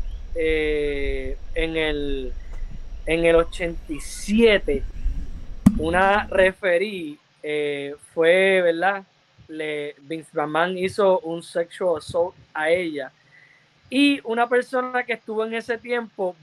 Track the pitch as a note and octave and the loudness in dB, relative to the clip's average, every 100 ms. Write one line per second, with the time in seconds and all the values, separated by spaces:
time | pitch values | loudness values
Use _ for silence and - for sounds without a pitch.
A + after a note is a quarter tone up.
0 | - - - E3+ D#3+ D#3 D3+ D3+ D3 C#3+ | -6 -8 -6 -2 0 0 0 0 -2 -2
1 | C#3 C3+ C3 C3+ - - E3 D#3+ D#3 D3 | -2 -2 -6 -8 -6 -4 -2 0 -2 -2
2 | C#3+ C#3 B2+ - - - - - - - | -2 -4 -4 -8 -8 -8 -8 -8 -10 -8
3 | - E3 E3 E3 E3+ - E3+ E3 - C#3+ | -2 2 4 4 2 -2 -6 -8 -8 -10
4 | - - - G#3+ A3+ G3 - C#3 - - | -10 -8 -2 4 6 6 2 -2 -4 -4
5 | - - - - - - - - D#3 F3+ | -2 -2 -6 -8 -10 2 4 4 4 4
6 | G3 G#3 F#3+ F#3 F#3+ F#3+ F#3+ F3 G#3+ F#3+ | 4 4 2 4 4 4 2 2 2 -4
7 | D#3 D3 _ _ D3+ D3+ D3 C#3+ C#3+ D3 | -10 -12 _ _ -4 -2 -2 -4 -6 -10
8 | _ E3 E3 F#3 F#3+ F#3+ F3 E3 F#3 G3+ | _ 2 6 6 6 6 4 4 2 0
9 | G3 _ _ _ - D#3 D#3 D3+ D3 C#3+ | -6 _ _ _ -16 -10 -6 -6 -8 -12
10 | C#3+ D#3+ D3+ D#3 D3+ D#3 F3+ F#3 F#3 - | -10 -10 -8 -6 -2 0 0 -2 -4 2
11 | G3 F#3 D#3+ E3+ - F3+ E3+ - F#3 D3+ | 4 2 0 -8 -6 -4 -4 -2 -2 -2
12 | - F3 F3+ - _ D#3 D#3 F3 F3 C#3+ | -4 -2 -2 -6 _ -4 0 0 0 -6
13 | C3 - _ _ _ _ _ _ - C4 | -10 -14 _ _ _ _ _ _ -4 2
14 | C#4+ C#4 - A3+ A#3+ B3 B3 B3+ B3+ B3 | 2 2 -2 -2 2 0 0 -4 -2 -4
15 | B3 A3+ - G#3+ A3 A3+ A3 A#3 A#3+ A#3+ | -4 -6 -6 -6 -4 -6 -6 -8 -4 -6
16 | A3+ - F#3 E3 | -6 -6 -6 -6